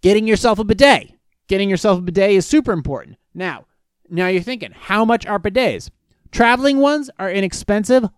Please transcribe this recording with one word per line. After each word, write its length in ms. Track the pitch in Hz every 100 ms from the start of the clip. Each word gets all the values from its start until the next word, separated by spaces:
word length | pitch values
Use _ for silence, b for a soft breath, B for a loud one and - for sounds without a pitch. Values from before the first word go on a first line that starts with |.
getting 240 | 180 208 220
yourself 340 | 202 240 208
a 40 |
bidet. 480 | 208 214 277 180 - _ _ _ -
Getting 220 | 190 196
yourself 300 | 185 214 180
a 20 |
bidet 300 | 180 175 202
is 140 | 190 -
super 260 | 302 247
important. 460 | 175 135 131 64 - _
Now, 320 | 170 180 123 _ _ _ _ -
now 180 | 170 180
you're 140 | 185
thinking, 300 | 175 254 120
how 320 | - - 208
much 220 | 226 233 -
are 140 | 202
bidets? 500 | 208 214 226 98 - - _ _ _
Traveling 480 | - 233 247 277 277
ones 300 | 277 302 269 -
are 100 | 190
inexpensive. 800 | 196 190 - - 208 208 254 208